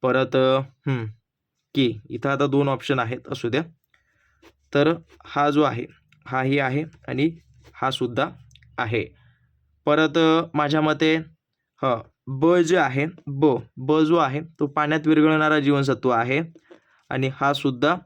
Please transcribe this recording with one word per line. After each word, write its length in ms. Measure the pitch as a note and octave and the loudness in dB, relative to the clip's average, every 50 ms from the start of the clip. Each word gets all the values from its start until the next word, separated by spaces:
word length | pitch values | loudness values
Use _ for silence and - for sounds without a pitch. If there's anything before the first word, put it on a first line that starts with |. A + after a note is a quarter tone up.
| - | 0
परत, 340 | B2+ B2 C3 C3 C3 - | 2 2 2 0 2 2
अ, 220 | C3 C3 C3 C3 C3+ | 2 2 4 2 0
हं, 480 | C3+ C3+ _ _ _ C#3+ C3+ B2 A2+ A2 A2 _ _ _ _ _ _ _ _ _ _ _ _ | -2 -4 _ _ _ -4 -4 -4 -4 -8 -12 _ _ _ _ _ _ _ _ _ _ _ _
के, 260 | C#3+ C3+ A#2+ G#2+ G#2+ - - | 0 0 0 0 -4 -12 -14
इथं 180 | - A2+ - C#3 | -14 -6 -4 -4
आता 180 | C#3 C3+ C#3+ | 0 0 0
दोन 220 | C#3 C3 C#3+ C#3+ C#3 | 0 2 0 0 0
ऑप्शन 300 | C3+ B2 - - C#3+ C3 | -2 -4 -4 -4 -2 -2
आहेत, 200 | A#2+ A2+ B2+ B2 - - | -2 -4 -6 -10 -10 -12
असू 180 | - C3 - A#2+ | -12 -6 -6 -4
द्या. 140 | A2 C3+ E3 E3 - _ _ _ _ _ _ _ _ _ _ _ _ _ _ - _ _ _ _ - | -2 -2 -4 -4 -12 _ _ _ _ _ _ _ _ _ _ _ _ _ _ -20 _ _ _ _ 0
तर 200 | C#3+ C#3+ D3+ E3+ E3+ E3 _ _ _ _ | 2 2 2 0 -2 -6 _ _ _ _
हा 240 | - - C#3+ C#3+ D3 | -8 -2 0 0 2
जो 120 | C#3+ D3 D3+ | 2 2 2
आहे 240 | C#3 B2 A#2 - - - _ _ _ _ _ _ | 0 0 -4 -10 -12 -16 _ _ _ _ _ _
हाही 320 | - C3 C3 C3 C3 C3+ C#3+ | -6 -4 -2 -2 0 0 0
आहे 260 | C3+ C3 B2+ C#3+ D#3+ D#3+ _ - _ - | 0 -2 -2 -4 -6 -6 _ -20 _ -8
आणि 280 | B2+ B2+ C#3+ E3 E3 E3 _ _ _ _ _ - _ | -4 -2 -2 -2 -2 -6 _ _ _ _ _ -20 _
हा 180 | - - C3+ | -6 -4 -4
सुद्धा 380 | C#3 - B2+ A#2+ A#2+ A2 C3+ F3 F#3 - - - - - - _ _ - | -4 -2 -6 -4 -2 -2 -4 -4 -4 -14 -20 -20 -20 -20 -20 _ _ -8
आहे. 280 | B2 A2 A2+ A2+ F#2+ - _ _ _ _ _ _ _ _ _ _ _ _ _ _ _ | -6 -4 -2 -4 -4 -6 _ _ _ _ _ _ _ _ _ _ _ _ _ _ _
परत, 340 | - D3 D3+ D#3+ D#3 C#3+ E3+ | 0 2 2 2 0 2 2
अ, 240 | E3 D#3+ D#3+ E3 E3+ E3 _ | 2 4 2 2 0 -2 _
माझ्या 260 | D3 D3+ D3 D3 D#3 | -2 -2 0 0 0
मते, 360 | D#3 D#3 D3+ D3 D#3+ D#3+ D#3+ D#3+ D#3+ D#3+ _ _ _ _ _ _ _ _ _ _ - | 0 0 0 0 0 0 0 0 -4 -8 _ _ _ _ _ _ _ _ _ _ -2
हं, 180 | C3+ B2 - - - _ _ _ | -2 -2 -2 -6 -14 _ _ _
ब 280 | - C3+ C3 C#3+ E3 F3 | -10 -6 0 2 4 4
जे 220 | F3+ E3+ D#3+ F3 | 4 4 4 2
आहे, 300 | F3+ D3+ C3+ B2+ C3+ C#3+ D#3+ - - _ | 2 2 0 0 -2 -4 -4 -6 -12 _
ब, 300 | - C#3+ C3+ D3 D3+ C3 A2+ A2 - _ | -10 -4 2 2 2 2 2 -4 -10 _
ब 220 | - B2+ C3 D3+ D#3 | -12 -2 0 2 2
जो 180 | D#3 D3+ E3 | 4 4 4
आहे 240 | E3+ D#3 C3+ C3 D3 | 2 2 0 -2 -6
तो 260 | D#3+ E3 - _ D3+ | -8 -10 -6 _ -6
पाण्यात 400 | C#3+ C#3 D#3 D3+ D3 D#3 D#3+ D3+ | -4 -2 -2 -2 0 0 -2 2
विरघळणारा 540 | D#3 D#3 D3+ D3+ D#3 D#3 D#3 D#3 D#3 D#3 D3+ | 2 4 4 4 4 4 4 2 2 2 2
जीवनसत्व 480 | C#3+ C#3 C#3+ C#3 C#3 C3+ C3+ A2 - B2+ | 2 2 2 2 2 0 -2 0 0 0
आहे 320 | B2 A2+ A#2 B2 C3 C#3+ E3 E3 - - _ _ - - _ _ _ _ _ _ | 2 2 0 0 -2 -2 -2 -6 -12 -20 _ _ -20 -20 _ _ _ _ _ _
आणि 200 | C#3+ C3 C3 C3 C3+ | -4 -4 -2 -4 -4
हा 180 | - C#3+ C#3 C#3+ | -2 0 0 0
सुद्धा 440 | C#3+ - D3 C3 A#2+ B2 D3 E3+ F3+ - | 0 0 -2 -2 0 0 0 0 0 -6